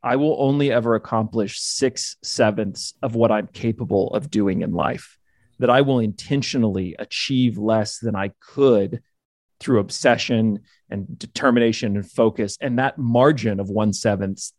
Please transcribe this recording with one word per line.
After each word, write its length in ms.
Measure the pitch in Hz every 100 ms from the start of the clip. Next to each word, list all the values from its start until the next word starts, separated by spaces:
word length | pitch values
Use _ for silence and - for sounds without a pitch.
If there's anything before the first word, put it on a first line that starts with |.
"I 140 | 123 131
will 200 | 151 -
only 320 | 139 143 143
ever 240 | 120 117 113
accomplish 640 | - 113 107 117 101 -
six 560 | - - 135 - - -
sevenths 760 | - - 110 104 101 95 - -
of 140 | 127
what 160 | 113 113
I'm 160 | 107 -
capable 600 | - 113 107 85 98 -
of 160 | 104 139
doing 340 | 104 98 92
in 100 | 80
life," 460 | 85 73 - - _ _ _ _ -
that 100 | 123
I 120 | 127
will 180 | 139 127
intentionally 960 | 110 98 - 143 - 139 110 95 90 -
achieve 580 | - - - 131 123 104
less 440 | 107 110 104 -
than 160 | 113 101
I 160 | 98 -
could 600 | _ - 135 110 95 82 - _ _ _ _ _
through 180 | - 120
obsession 800 | 95 - 139 117 - 117 110 104 - _ _
and 260 | 101 95 -
determination 760 | - - 139 120 117 107 113
and 160 | 101 95
focus. 480 | - 113 107 104 -
And 200 | 143 120
that 180 | 135 -
margin 640 | 120 117 139 147 110 101
of 100 | 98
one 220 | 101 107
seventh 580 | 98 113 101 98 98 -